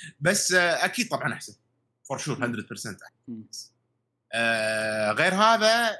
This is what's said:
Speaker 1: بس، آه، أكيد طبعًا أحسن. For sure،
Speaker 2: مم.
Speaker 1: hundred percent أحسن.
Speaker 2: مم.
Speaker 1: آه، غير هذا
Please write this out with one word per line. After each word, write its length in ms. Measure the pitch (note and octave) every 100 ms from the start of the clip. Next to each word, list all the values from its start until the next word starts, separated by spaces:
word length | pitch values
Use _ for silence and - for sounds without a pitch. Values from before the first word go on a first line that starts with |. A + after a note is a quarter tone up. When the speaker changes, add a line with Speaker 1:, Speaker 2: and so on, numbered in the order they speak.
| - -
Speaker 1:
بس، 340 | D#3 G3+ -
آه، 320 | F3+ F3 C#3+ F3+
أكيد 220 | A#3+ A#3
طبعًا 260 | A#3 D3+
أحسن. 200 | G#2+ - - _ _ _ _ -
For 40 | C3
sure، 120 | D3+
Speaker 2:
مم. 240 | B2 B2
Speaker 1:
hundred 120 | A2+ -
percent 380 | A2 A2+ F#2+
أحسن. 120 | - - -
Speaker 2:
مم. 200 | A2+ - - - _ _ _ _ _ _
Speaker 1:
آه، 800 | A2+ A#2 A2+ A2 A2 A2 G#2+ G#2+
غير 220 | G#2+ F3
هذا 640 | F#3+ A3 A3+ G#3+ A3+ A#3